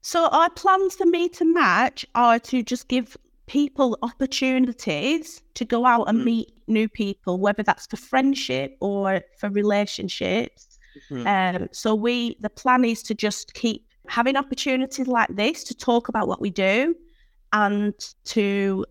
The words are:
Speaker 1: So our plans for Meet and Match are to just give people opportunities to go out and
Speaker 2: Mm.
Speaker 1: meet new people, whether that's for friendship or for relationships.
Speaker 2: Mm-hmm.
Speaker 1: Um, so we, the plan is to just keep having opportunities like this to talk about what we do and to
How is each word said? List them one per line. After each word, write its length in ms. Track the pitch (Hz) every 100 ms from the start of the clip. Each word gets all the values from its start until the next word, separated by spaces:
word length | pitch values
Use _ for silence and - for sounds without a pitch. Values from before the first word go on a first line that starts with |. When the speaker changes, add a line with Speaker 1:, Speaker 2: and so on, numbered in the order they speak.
Speaker 1:
So 260 | - 349 330
our 200 | 285 339
plans 460 | 349 392 381 381
for 100 | -
Meet 380 | 359 349 349 -
and 100 | 320
Match 540 | 339 247 180 254 - -
are 240 | 226 240 233
to 240 | - 254
just 260 | 226 247 -
give 300 | 254 240 - _ _ -
people 520 | 285 294 - 262 220
opportunities 1400 | 233 - 269 - 262 262 254 240 - 151 214 320 311 - _
to 140 | - 233
go 180 | 233
out 200 | 247 240
and 160 | - 220
Speaker 2:
Mm. 40 |
Speaker 1:
meet 280 | 240 226 - _ -
new 200 | 214 220
people, 500 | - 202 196 - 180
whether 240 | 202 202
that's 240 | 208 - -
for 120 | -
friendship 800 | - 262 269 269 - 254 277 -
or 400 | 202 202 196 190 185 _
for 140 | 208
relationships. 1300 | 202 208 202 208 - 190 - 180 185 - _ - _ _ - _
Speaker 2:
Mm-hmm. 160 | 135 120
Speaker 1:
Um, 420 | 196 185 180 190
so 240 | - 226
we, 440 | 220 226 247 233 -
the 80 | 208
plan 340 | - 262 254 247
is 160 | 226
to 120 | -
just 380 | 214 214 196 -
keep 340 | - 240 220 _ _ -
having 300 | - 240 269
opportunities 680 | 269 262 - 262 262 - 262
like 300 | 240 220 190
this 260 | 214 339
to 100 | -
talk 340 | - - 240 240
about 200 | 226 -
what 120 | -
we 80 | 202
do 460 | 185 190 208 294 330 - _ _ _ _
and 400 | 214 202 208 208 - - -
to 640 | - - 202 202 196 190 -